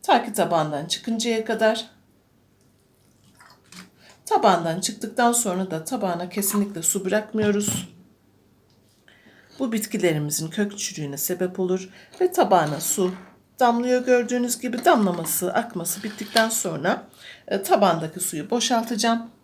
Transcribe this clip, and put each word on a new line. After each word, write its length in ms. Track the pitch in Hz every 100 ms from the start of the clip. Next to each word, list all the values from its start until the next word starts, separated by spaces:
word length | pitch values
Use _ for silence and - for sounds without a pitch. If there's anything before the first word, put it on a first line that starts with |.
Ta 220 | - 277
ki 80 | -
tabağından 540 | 214 165 165 156 147 151
çıkıncaya 580 | - - 226 233 226
kadar. 460 | 220 214 220 220 - _ _ _ _ _ _ _ _ _ _ _ _ _ _ _ - - _ - - _ - - -
Tabağından 540 | 427 220 175 165 165
çıktıktan 520 | 190 214 214 - 240
sonra 380 | 233 208 180 190
da 140 | 160
tabağına 440 | 160 240 196 170 180
kesinlikle 540 | 202 196 208 202 165
su 220 | 165 202
bırakmıyoruz. 840 | 185 208 214 220 208 202 202 - - - - _ _ _ _ _ _ _ _ _ _ _ _ - _ -
Bu 140 | 262
bitkilerimizin 760 | 220 - 214 180 156 147 - 160
kök 300 | 185 202 202
çürüğüne 380 | - - 143 139
sebep 440 | - 180 180 185
olur 300 | 185 185 185 - - -
ve 120 | 359
tabağına 480 | 359 233 185 151 147
su 340 | - - 185 185 - - _ -
damlıyor 460 | 247 233 247 247 254
gördüğünüz 540 | 247 240 247 240 -
gibi. 240 | 254 233
Damlaması, 680 | 330 294 202 170 165 - 180
akması 500 | - 233 180 170 -
bittikten 460 | 208 - 208 226 220
sonra, 600 | 226 196 156 165 269 - - - - -
e, 140 | -
tabağındaki 580 | - 349 196 165 160 180
suyu 300 | - 156 170
boşaltacağım 800 | 240 226 247 - 226 233 233 - -